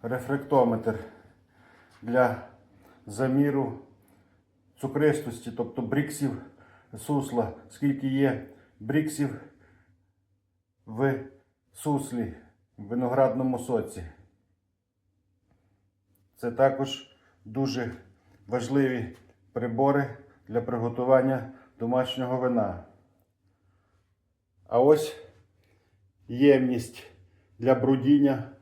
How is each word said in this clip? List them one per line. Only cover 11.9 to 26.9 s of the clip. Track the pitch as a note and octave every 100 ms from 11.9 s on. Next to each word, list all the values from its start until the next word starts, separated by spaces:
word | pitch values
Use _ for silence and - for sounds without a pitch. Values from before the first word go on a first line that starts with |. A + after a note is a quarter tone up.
| C#3+ - B2 G2+ E2 - _ _ _
в |
виноградному | G2+ A#2+ B2 C3 C3 A2+ B2+ B2
соці. | - A#2+ - - E2+ - _ _ _ _ _ _ _ _ _ _ _ _ _ _ _ _ _ _ _ _ _ _
Це | A#2+
також | A#2 C3+ C3+ C3+ - - _ _ _ -
дуже | A2 C3 B2 A#2 - - _ _ _ -
важливі | A#2+ A#2 C#3 C3+ B2+ G#2+ - _ _ _
прибори | - A#2+ A2+ C#3 C#3 B2+ - - _ _
для | A2+
приготування | A#2 A#2 A#2 A#2 B2 C3 C3 C3 A2+ - - _
домашнього | A#2 B2+ B2+ C3 B2 B2+
вина. | B2+ A#2+ G2+ F2 E2+ _ _ _ _ _ _ _ _ _ _ _ _ _ _ _ _ _ _
А | A#2
ось | C3+ D3+ - - - _ _ _ _ _ _ _ _ _ _
ємність | A#2 C#3+ C3+ B2+ B2 A#2